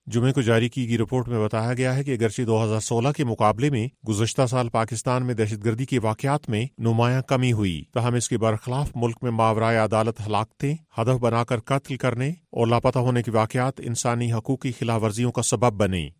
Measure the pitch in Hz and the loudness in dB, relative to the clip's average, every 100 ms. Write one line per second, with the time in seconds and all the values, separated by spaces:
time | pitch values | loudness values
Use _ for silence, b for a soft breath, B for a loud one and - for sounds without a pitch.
0 | - 117 127 135 113 113 120 135 117 117 | -4 0 2 2 4 4 2 -2 -2 0
1 | 110 127 120 117 107 113 117 127 127 131 | 0 -2 -2 -2 -2 -2 -2 0 0 0
2 | 139 120 113 117 113 110 113 110 - 117 | -2 0 0 0 0 2 2 -2 0 0
3 | 131 147 123 110 107 107 147 127 117 - | 0 0 -2 2 2 2 0 0 -4 -6
4 | 110 104 113 - 127 127 120 117 110 110 | -4 0 0 0 0 0 0 -2 -2 -4
5 | 131 127 127 113 104 107 113 110 131 127 | -2 -2 -2 -2 -2 -2 -2 -2 0 0
6 | 110 107 135 143 - 107 123 - 113 113 | 0 0 0 -2 0 -2 -2 -2 0 2
7 | 120 131 - 131 127 110 98 80 - 120 | 2 2 0 2 2 2 0 -2 -4 -4
8 | 120 120 - 117 110 107 - 131 143 117 | 0 0 0 0 0 0 -2 -4 -4 -2
9 | 120 113 127 113 113 110 113 113 107 110 | -4 -2 -4 2 2 2 2 2 2 2
10 | 110 107 104 104 110 - 143 160 _ - | 0 -2 -4 -4 -4 -4 -4 -4 _ -2
11 | 113 127 120 117 120 120 - 139 - 131 | 0 2 2 0 0 -2 -2 -4 -4 -4
12 | 131 117 135 180 _ 120 117 117 127 127 | -2 -2 -4 -6 _ -2 2 4 2 2
13 | 123 120 117 110 110 131 131 - 135 117 | 2 0 0 0 0 0 -2 -4 -6 -4
14 | 123 120 120 113 - 131 135 117 117 113 | -2 0 0 -2 -2 -4 -4 -4 -2 0
15 | 110 107 123 120 113 117 120 101 101 92 | 0 0 -2 0 -2 2 2 2 0 0
16 | 73 | -4